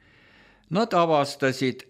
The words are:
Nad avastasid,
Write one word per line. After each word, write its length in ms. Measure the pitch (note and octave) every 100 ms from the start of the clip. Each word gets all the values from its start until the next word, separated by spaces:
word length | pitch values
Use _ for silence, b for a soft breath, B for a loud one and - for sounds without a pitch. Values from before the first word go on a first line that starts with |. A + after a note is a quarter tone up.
| b b b b b b b
Nad 240 | F3 A3+
avastasid, 880 | F3+ E3 D3+ C#3 - C3+ C3 C3 A#2+